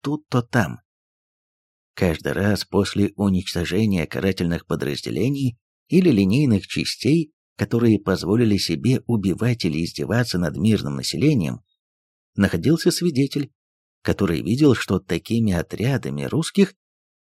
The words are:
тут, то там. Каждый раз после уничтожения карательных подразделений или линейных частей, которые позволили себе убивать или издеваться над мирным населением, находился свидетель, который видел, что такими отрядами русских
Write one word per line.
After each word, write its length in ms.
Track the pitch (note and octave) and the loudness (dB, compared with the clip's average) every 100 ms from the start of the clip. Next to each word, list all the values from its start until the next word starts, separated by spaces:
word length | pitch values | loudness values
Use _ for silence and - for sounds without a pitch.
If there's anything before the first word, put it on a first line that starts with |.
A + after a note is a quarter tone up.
тут, 260 | C3+ D3+ - | -8 -8 -4
то 140 | B2+ | -4
там. 380 | A#2+ B2+ D#2+ A#1 _ _ _ _ _ _ _ _ _ _ _ | 0 0 0 -4 _ _ _ _ _ _ _ _ _ _ _
Каждый 380 | - F#2+ D#2+ D2 | -2 0 0 -4
раз 340 | C2+ G2+ G2 - | 0 0 0 0
после 460 | G2 G2 G2 G2+ - | 0 0 0 0 2
уничтожения 880 | G2+ F#2 - F2 D#2 F2+ A2 F#2 D#2 | 0 0 -2 -6 -2 0 0 0 -2
карательных 600 | - F#2+ F#2 F2 E2+ - | -2 -2 0 -2 -2 -4
подразделений 920 | D#2 C2+ C#2+ - A#1+ A#2+ C#3 C3 A#2+ _ _ - | -4 -4 -6 -6 -2 -2 0 -4 -4 _ _ 0
или 220 | F3+ F#3 | 2 4
линейных 560 | G#2+ F#2+ B2 C#3+ G2+ - | 4 4 2 2 2 0
частей, 640 | - - - A#2 E3 D#3 _ _ - | -6 -6 -4 0 0 0 _ _ -6
которые 420 | G#2 A#2 A#2 G2+ | -2 2 4 4
позволили 600 | G2 F2+ D#2+ A2 A#2 G2 | 2 -2 0 2 2 0
себе 420 | - D#2 F#2+ C3 - | -2 -2 0 -2 0
убивать 580 | A#2 F#2+ D#2+ A#2 A#2 | -2 0 0 -2 0
или 180 | F2 D2+ | -2 -2
издеваться 560 | E2+ - C2+ A2 A#2+ F2+ | -6 -6 -2 0 0 -2
над 200 | E2+ C2 | -2 0
мирным 380 | G#2 G2+ C#2+ C#2 | 2 2 0 -6
населением, 640 | B1 D2+ C#3 C#3 D2+ A#1 _ _ _ _ _ _ _ | -6 -2 0 0 -2 -6 _ _ _ _ _ _ _
находился 560 | - G2 F2 G2+ D#3+ F#3 | 0 0 0 0 2 0
свидетель, 600 | - F3 C3 C#3 C#3+ C#3 _ _ _ _ _ | 0 -2 0 -2 -2 -8 _ _ _ _ _
который 400 | - E2+ G2 D#2 | -4 0 0 0
видел, 320 | B1+ B2 D3+ | -2 4 4
что 260 | A2+ - F#2+ | 4 2 -2
такими 540 | - E2+ - A#2 A2 | -2 -6 -2 0 0
отрядами 720 | E2+ D#2 - A#2+ C3 - C#2+ | 0 -2 -4 -2 -2 -4 -6
русских 500 | C2+ B2+ E3 - G3 _ _ _ _ _ | -4 -4 -2 2 0 _ _ _ _ _